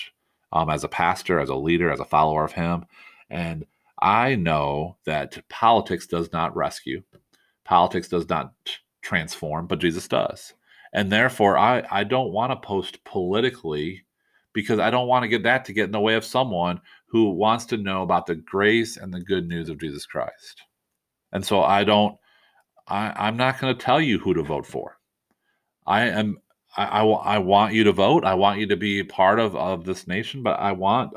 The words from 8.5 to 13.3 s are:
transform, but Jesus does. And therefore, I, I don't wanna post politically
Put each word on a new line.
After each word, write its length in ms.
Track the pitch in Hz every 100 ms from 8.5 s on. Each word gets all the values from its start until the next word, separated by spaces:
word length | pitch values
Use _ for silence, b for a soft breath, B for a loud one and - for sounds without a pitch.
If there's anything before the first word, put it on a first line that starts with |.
| _ - - _ _
transform, 640 | - 87 78 - 78 78 87
but 140 | 76
Jesus 280 | 87 82 -
does. 460 | 62 - - - _ b b b
And 180 | - 98
therefore, 460 | 107 127 - 104 80
I, 300 | 107 123 -
I 140 | 98
don't 280 | 104 127 120
wanna 240 | 98 123 131
post 480 | - 98 90 -
politically 1040 | - 98 90